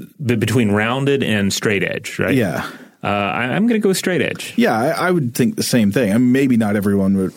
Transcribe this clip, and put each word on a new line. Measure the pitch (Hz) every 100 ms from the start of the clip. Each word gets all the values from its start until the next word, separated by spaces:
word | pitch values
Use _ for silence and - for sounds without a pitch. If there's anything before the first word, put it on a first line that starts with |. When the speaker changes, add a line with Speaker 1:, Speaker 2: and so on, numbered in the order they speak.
| - -
Speaker 1:
be | 123 113
between | - 127 107
rounded | 104 113 131 139 139
and | - 107 98
straight | - 110 98
edge, | 87 - - -
right? | 92
Speaker 2:
Yeah. | 131 95 65 - - - _
Speaker 1:
Uh, | 104
I, | 101 98 87 123 143
I'm | 233
gonna | 220
go | 202
straight | 185 190 165
edge. | 104 - - -
Speaker 2:
Yeah, | 226 117
I, | 151 139 175
I |
would | 180 123
think | - 117 110
the |
same | - 127 101
thing. | 117 104
I | 113
mean, | 123
maybe | 131 139 113
not | 107 104
everyone | 101 101 98 98
would, | 90